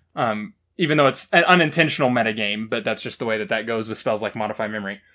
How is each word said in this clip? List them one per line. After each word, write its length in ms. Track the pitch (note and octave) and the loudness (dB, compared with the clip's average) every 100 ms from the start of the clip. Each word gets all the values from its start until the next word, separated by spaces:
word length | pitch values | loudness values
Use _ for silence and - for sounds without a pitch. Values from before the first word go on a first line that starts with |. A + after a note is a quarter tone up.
| _ - | _ -2
Um, 400 | A#2+ G#2+ G#2 _ _ - | -2 -2 -8 _ _ -2
even 200 | D#3+ D3+ | 2 4
though 100 | C#3 | 4
it's 220 | - - | 2 2
an 120 | F3 | 4
unintentional 680 | E3+ F3+ D#3 E3+ D#3 - C3 | 6 6 4 2 2 2 2
metagame, 580 | B2 A2+ A2 G2+ G#2 A2 | 2 0 -2 -2 -4 -4
but 160 | A2+ | -4
that's 180 | A2+ G#2+ | -4 -4
just 180 | A#2+ - | -6 -6
the 60 | A#2 | -2
way 120 | A2 | -2
that 120 | G2+ | -2
that 180 | A2 A2+ | -4 -2
goes 200 | A2+ A2 | -4 -4
with 120 | G#2+ | -4
spells 220 | C3 A2 | -2 -2
like 140 | G#2 A2 | -2 -4
Modify 320 | G#2+ G#2+ G#2+ | -4 -4 -6
Memory. 320 | G#2+ G2 G2+ _ | -6 -8 -10 _